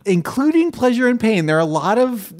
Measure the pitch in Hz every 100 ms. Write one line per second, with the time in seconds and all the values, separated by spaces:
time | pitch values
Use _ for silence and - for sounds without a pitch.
0 | 202 175 - 254 294 320 339 - 254 240
1 | 254 247 220 196 156 156 160 156 170 226
2 | 254 233 -